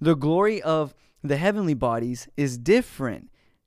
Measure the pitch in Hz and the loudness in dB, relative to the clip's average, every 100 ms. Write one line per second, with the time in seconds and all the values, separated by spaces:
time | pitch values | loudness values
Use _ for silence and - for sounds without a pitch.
0 | 151 156 143 170 208 214 160 160 147 - | 0 2 2 2 2 0 0 0 -2 -8
1 | _ _ 147 139 185 208 180 135 123 117 | _ _ -4 0 0 0 0 0 0 -2
2 | 120 123 - - 139 123 123 226 240 - | -4 -8 -10 -4 -4 -2 2 2 2 -6
3 | 131 87 - _ _ _ | -8 -8 -14 _ _ _